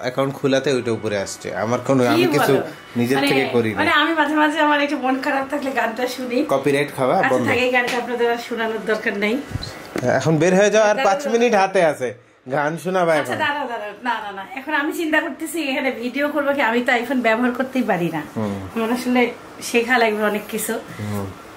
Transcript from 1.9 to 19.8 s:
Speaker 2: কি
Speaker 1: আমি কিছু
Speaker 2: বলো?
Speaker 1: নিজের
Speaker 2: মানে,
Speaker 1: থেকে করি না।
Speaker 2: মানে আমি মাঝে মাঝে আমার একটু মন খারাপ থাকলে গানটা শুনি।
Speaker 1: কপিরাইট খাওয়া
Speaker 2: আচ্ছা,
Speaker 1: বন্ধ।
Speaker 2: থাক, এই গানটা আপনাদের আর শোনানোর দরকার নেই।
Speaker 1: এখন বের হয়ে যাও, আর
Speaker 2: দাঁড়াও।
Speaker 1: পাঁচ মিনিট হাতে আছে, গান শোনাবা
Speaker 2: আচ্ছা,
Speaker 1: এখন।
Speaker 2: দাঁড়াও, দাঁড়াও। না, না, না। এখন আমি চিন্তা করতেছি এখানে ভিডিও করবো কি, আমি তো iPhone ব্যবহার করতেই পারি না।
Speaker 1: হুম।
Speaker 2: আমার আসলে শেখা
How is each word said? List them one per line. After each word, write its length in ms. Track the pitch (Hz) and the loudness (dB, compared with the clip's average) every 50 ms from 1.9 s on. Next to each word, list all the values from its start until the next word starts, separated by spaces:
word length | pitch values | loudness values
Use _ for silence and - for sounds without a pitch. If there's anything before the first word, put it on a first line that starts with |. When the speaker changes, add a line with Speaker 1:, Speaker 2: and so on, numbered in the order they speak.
| 135 131 123 | 2 4 4
Speaker 2:
কি 60 | 120 | 4
Speaker 1:
আমি 180 | 117 113 123 - | 4 4 4 4
কিছু 260 | 143 147 143 - 135 | 4 2 4 4 4
Speaker 2:
বলো? 80 | 127 - - - - - - - | 2 2 -2 -10 -14 -16 -8 -2
Speaker 1:
নিজের 220 | 120 120 120 135 135 | -2 0 2 2 2
Speaker 2:
মানে, 100 | 196 277 | 2 2
Speaker 1:
থেকে 220 | - 135 131 - - | 2 2 2 2 2
করি 180 | 240 113 110 | 2 2 2
না। 60 | 104 92 | 0 0
Speaker 2:
মানে 140 | 311 339 | 0 2
আমি 220 | 320 294 302 330 330 | 4 2 2 2 2
মাঝে 220 | 320 294 285 311 | 2 2 2 2
মাঝে 240 | 302 302 302 294 320 | 2 2 2 2 2
আমার 220 | 302 294 294 294 | 2 2 4 2
একটু 160 | 294 285 294 254 | 2 0 -2 -2
মন 240 | 247 262 262 262 | 0 0 -2 0
খারাপ 260 | - 294 269 269 269 269 | 0 -2 -2 -2 -2 -2
থাকলে 220 | 294 285 254 269 | -4 -4 -4 -2
গানটা 360 | - 240 226 226 220 269 247 247 | -2 0 -2 -2 -2 -2 -4 -4
শুনি। 380 | - - 254 240 240 262 302 - | -4 -6 -6 -2 0 0 0 2
Speaker 1:
কপিরাইট 460 | 139 131 - 147 139 143 147 143 - | 0 2 2 2 2 2 0 -2 -2
খাওয়া 220 | - 131 127 160 196 | 0 2 2 4 4
Speaker 2:
আচ্ছা, 120 | 247 262 | 4 4
Speaker 1:
বন্ধ। 180 | 254 254 247 - | 2 2 2 2
Speaker 2:
থাক, 100 | 262 240 | 2 2
এই 140 | 247 247 | 2 2
গানটা 260 | 247 247 247 240 254 240 | 2 2 0 0 -2 -4
আপনাদের 340 | - 247 240 220 240 233 | -4 -4 -2 0 2 2
আর 60 | 233 233 | 2 0
শোনানোর 420 | - - 240 220 226 226 220 214 185 208 | -4 -6 -4 -4 -2 -2 -4 -4 -2 -2
দরকার 300 | 214 214 - 233 202 202 | -2 -2 -2 -4 -2 0
নেই। 240 | 208 208 226 285 285 - - - - - - - - - - - | 0 0 0 -2 -4 -6 -8 -8 -8 -8 -12 -14 -14 -8 -6 -2
Speaker 1:
এখন 360 | 127 123 113 131 135 156 165 151 | 0 2 2 2 4 2 2 4
বের 180 | 160 185 185 | 4 4 6
হয়ে 140 | 190 208 208 | 6 4 6
যাও, 140 | 190 214 220 | 6 4 4
আর 120 | 208 214 | 4 4
Speaker 2:
দাঁড়াও। 180 | 247 269 294 294 | 4 2 2 2
Speaker 1:
পাঁচ 140 | 285 - - | 2 0 0
মিনিট 260 | 226 233 240 240 208 | 2 2 4 4 4
হাতে 320 | 196 190 190 190 196 170 | 4 2 4 4 4 4
আছে, 280 | 156 139 113 127 117 101 - - _ _ _ - 131 | 4 2 0 -4 -6 -6 -8 -16 _ _ _ -10 -4
গান 260 | 131 147 143 151 165 160 | -2 0 0 0 -2 -4
শোনাবা 360 | - 180 185 185 175 165 160 | -4 -2 0 2 2 4 4
Speaker 2:
আচ্ছা, 200 | 151 135 - - | 2 2 0 -2
Speaker 1:
এখন। 100 | - 311 | -2 -2
Speaker 2:
দাঁড়াও, 220 | 294 285 294 277 240 | -2 -2 -2 -4 -6
দাঁড়াও। 260 | 233 220 208 208 202 - 233 | -6 -8 -8 -10 -12 -8 -6
না, 100 | 247 226 | -4 -4
না, 180 | 220 214 202 | -4 -6 -10
না। 140 | 196 196 196 190 - | -10 -12 -12 -12 -12
এখন 180 | 269 262 311 302 | -12 -8 -2 -2
আমি 200 | 285 294 320 - | 0 0 0 -2
চিন্তা 280 | - 339 311 - - | -2 -2 0 0 0
করতেছি 420 | 302 339 254 - 320 320 - 339 294 | 0 -2 -6 -8 -10 -8 -6 -4 -2
এখানে 280 | 269 262 302 269 262 | -2 -2 -2 -2 -2
ভিডিও 380 | 233 220 233 247 - 277 294 294 | -4 -4 -6 -6 -2 -2 -2 0
করবো 240 | 294 302 277 277 285 | 0 0 0 0 0
কি, 80 | 277 | 2
আমি 200 | 240 220 226 240 | 2 2 2 0
তো 100 | 240 254 | 2 2
iPhone 300 | 254 233 233 - 277 254 | 0 0 0 0 -2 0
ব্যবহার 300 | 240 226 220 240 247 247 | 2 2 2 2 2 0
করতেই 320 | 240 - 262 262 - 262 226 | 0 -2 -4 -4 -2 -2 0
পারি 260 | 202 196 170 175 165 165 | 0 0 0 0 -2 -2
না। 80 | 151 143 - - | -4 -8 -8 -6
Speaker 1:
হুম। 320 | 117 107 101 101 98 95 92 - | -4 -4 -4 -4 -6 -8 -8 -6
Speaker 2:
আমার 160 | 226 226 220 | -4 -2 -2
আসলে 420 | 247 240 - 247 247 247 240 233 - - - - - - | -2 -2 0 0 2 2 2 2 0 -8 -14 -18 -16 -12
শেখা 360 | - - - 233 | -10 -2 0 0